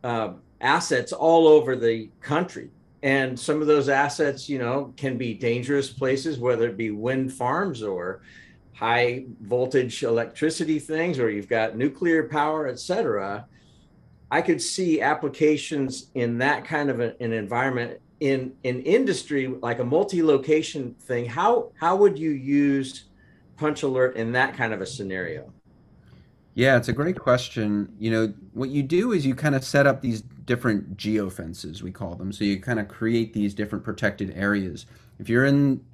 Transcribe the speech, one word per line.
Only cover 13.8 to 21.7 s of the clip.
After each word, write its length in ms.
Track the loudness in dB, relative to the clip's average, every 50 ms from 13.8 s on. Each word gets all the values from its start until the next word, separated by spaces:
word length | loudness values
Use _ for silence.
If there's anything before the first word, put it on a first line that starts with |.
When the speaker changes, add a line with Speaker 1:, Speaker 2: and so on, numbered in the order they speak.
| _ _ _ _ _ _ _ _ -8 -2
Speaker 1:
I 120 | 0 0
could 200 | 2 2 0 0
see 400 | 0 -6 -4 -2 0 2 2 2
applications 1080 | 4 2 2 2 -2 -6 0 2 4 4 4 2 0 -4 -2 -2 -2 -2 -4 -8 -14 -10 _
in 240 | -2 -2 0 0 2
that 260 | 2 2 2 0 -2
kind 240 | -4 -2 -2 0 0
of 100 | 0 0
a, 160 | -2 -4 -4 -4
an 140 | -4 -4 -2
environment 680 | -4 -4 -2 -2 0 0 0 0 -2 -4 -4 -8 -14 _ _ _ _
in 340 | 0 0 0 0 -2 -8 -12 _ -6
an 160 | -4 -4 -4
industry 680 | 0 2 2 2 4 2 -2 -4 -4 -4 -2 -2 -2
like 320 | -2 -6 -6 -4 -4 -2 -2
a 40 | -2
multi-location 1080 | 0 2 0 0 2 0 2 4 4 4 4 4 2 2 2 2 -2 -6 -8 -8 -8 -12
thing. 300 | _ -8 -4 -4 -4 -4
How, 460 | -4 -4 0 2 2 2 2 0 -4